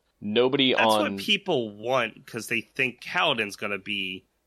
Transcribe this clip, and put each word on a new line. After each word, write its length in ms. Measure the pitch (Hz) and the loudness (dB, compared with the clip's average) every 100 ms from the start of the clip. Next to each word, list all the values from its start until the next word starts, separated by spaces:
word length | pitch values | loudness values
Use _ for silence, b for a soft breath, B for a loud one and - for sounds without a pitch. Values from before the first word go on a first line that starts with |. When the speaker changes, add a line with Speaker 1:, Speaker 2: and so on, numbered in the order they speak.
| _ - | _ -12
Speaker 1:
nobody 520 | 104 110 127 135 131 | 0 4 4 4 4
Speaker 2:
That's 120 | - | 4
Speaker 1:
on 300 | 113 107 98 98 | 4 4 2 -2
Speaker 2:
what 40 | |
people 540 | 98 196 202 147 110 104 | -2 -2 0 -2 -2 -6
want, 500 | 117 131 113 - - | -2 0 0 -6 -12
'cause 200 | 117 - | -10 -4
they 120 | 117 | -4
think 420 | - - 127 - | -4 -4 -4 -4
Kaladin's 540 | - 180 175 120 101 - | -6 0 0 0 -2 -4
gonna 220 | 104 98 | -6 -6
be 460 | 101 101 92 92 _ _ | -6 -8 -6 -10 _ _